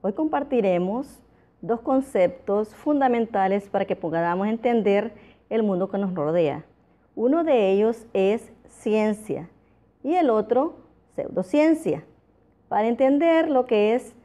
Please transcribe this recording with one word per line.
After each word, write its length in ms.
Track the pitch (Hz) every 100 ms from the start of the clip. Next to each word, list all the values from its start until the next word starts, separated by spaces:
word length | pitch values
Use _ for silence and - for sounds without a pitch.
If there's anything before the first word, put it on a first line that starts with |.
hoy 120 | 190
compartiremos 1040 | 196 311 285 277 254 196 175 185 226 285 - _ _ _ _
dos 200 | - 233
conceptos 920 | 240 262 269 208 180 175 - 202 214
fundamentales 960 | - - 294 269 233 226 214 190 202 202
para 160 | 202
que 120 | 196 180
podamos 500 | 170 165 170 175 202
entender 640 | 226 247 233 202 202 208 - - _ _
el 140 | 226
mundo 260 | 214 185 190
que 80 | 196
nos 160 | 196
rodea. 500 | 180 147 170 160 135 - _ _ _ _ -
Uno 260 | 233 311
de 300 | 330 262 196
ellos 340 | 196 214 226 -
es 400 | - 190 226 - - -
ciencia 800 | - - 214 214 214 214 135 175 _ _ _ _ _
y 100 | 262
el 160 | 359 311
otro 440 | 220 214 240 311 - - _ _ -
pseudociencia. 880 | - - 185 294 311 320 254 147 - _ _ _ _ _ _
Para 180 | 196 220
entender 640 | 240 262 285 330 330 320
lo 160 | 269 254
que 300 | 220 208 233
es 180 | 254 -